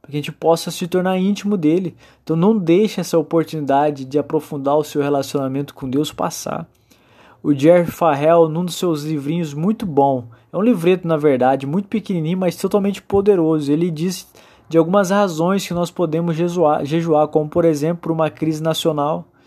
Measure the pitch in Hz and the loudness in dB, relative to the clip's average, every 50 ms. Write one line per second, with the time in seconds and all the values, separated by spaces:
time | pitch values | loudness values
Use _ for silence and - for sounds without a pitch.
0 | - - 139 151 143 - 151 - - 160 165 165 - 175 165 - 185 170 - 185 | -16 -10 -8 -8 -8 -8 -10 -2 0 2 2 2 0 -6 -8 -8 -6 -4 -2 -2
1 | 180 185 190 185 185 196 208 196 - 202 208 196 151 151 156 185 190 160 - - | 0 0 0 0 0 0 -2 -2 -2 -4 -2 0 2 2 2 0 0 -4 -8 -12
2 | - - _ _ _ - 160 165 170 208 226 214 175 160 170 185 220 208 - - | -18 -20 _ _ _ -4 -2 2 2 2 2 2 2 2 2 2 2 0 -2 -4
3 | 170 - - 165 151 151 - 165 156 156 160 156 147 131 135 139 147 151 147 131 | -6 -2 0 0 0 2 0 0 0 -2 -4 -6 -2 0 2 2 2 2 -2 -4
4 | 135 131 131 147 135 - - 156 151 - 160 143 135 139 143 156 147 151 - 151 | -8 -4 -2 -2 -2 -2 -2 -4 -4 -6 -8 -6 -2 0 0 0 0 -2 -2 -2
5 | 143 143 143 139 135 135 - 147 135 131 131 139 143 143 - - - 131 123 139 | -2 0 0 -2 -2 -2 -4 -4 -4 -4 -4 -6 -6 -8 -10 -12 -8 -4 -2 -2
6 | 151 147 - - - 170 - - - - - - 85 - _ _ _ _ _ _ | -2 -2 -4 -4 -4 -4 -4 -6 -8 -8 -8 -8 -10 -12 _ _ _ _ _ _
7 | _ _ _ _ - - - _ - 156 147 131 135 160 175 180 175 160 - - | _ _ _ _ -20 -20 -20 _ -2 -2 0 4 4 6 6 6 4 0 -2 0
8 | 175 165 143 139 147 156 170 170 165 160 156 165 180 175 165 - - 180 160 147 | 0 2 2 2 2 4 4 4 4 4 2 -2 -4 -6 -6 -4 -2 -2 -2 -2
9 | 147 156 160 147 135 143 160 175 170 151 143 147 160 196 220 214 233 180 143 143 | -4 -4 -6 -4 -4 -4 -4 -4 -4 -6 -6 -4 -2 -2 -2 -4 -6 -2 0 2
10 | 139 139 135 127 113 113 - - _ _ - 160 202 240 247 180 160 175 185 180 | 2 2 2 -2 -4 -8 -16 -20 _ _ -6 -2 0 2 2 2 2 2 0 0
11 | 185 165 165 151 147 151 135 123 127 127 135 135 135 135 147 196 196 - - 214 | 0 0 0 2 2 2 2 4 4 2 2 0 -2 -4 -4 -4 -4 -4 -4 -6
12 | 180 - 196 170 156 156 180 185 185 175 165 - - 190 - 208 196 202 196 - | -4 -4 -4 -2 -2 -2 -2 -2 -2 -2 -2 -2 -2 0 0 0 0 0 -2 -6
13 | - - - 196 196 208 202 180 160 156 160 156 147 139 147 160 175 185 160 147 | -4 -2 0 2 4 4 4 4 4 2 2 2 2 0 0 2 0 0 -2 -2
14 | 165 190 180 - - - _ - - - _ _ _ - - 165 160 165 185 208 | -4 -4 -4 -6 -10 -16 _ -20 -20 -20 _ _ _ 0 2 4 4 4 4 2
15 | 196 170 196 202 208 190 160 156 165 180 196 196 - - 175 175 175 165 - - | 2 4 2 2 2 2 0 0 0 0 0 0 -2 -4 -4 -4 -4 -4 -2 -2
16 | 180 160 151 165 170 170 160 156 175 175 170 180 165 151 147 - - 135 156 170 | -2 -2 0 -2 -2 -2 0 0 -2 -2 0 2 2 4 4 2 0 -2 -2 -2
17 | 165 170 156 151 151 147 - 156 151 151 - 175 165 165 156 143 147 160 175 170 | 0 2 2 2 2 2 2 0 0 0 0 2 2 2 2 2 0 -2 -2 -2
18 | - 165 165 160 160 151 151 - 160 156 156 151 156 165 156 - - 170 156 147 | -4 -4 -2 0 0 -2 -2 -2 -4 -4 -2 -2 -2 -2 -2 0 0 -2 0 0
19 | 143 147 165 175 170 - _ _ _ | 0 -2 -2 -4 -6 -12 _ _ _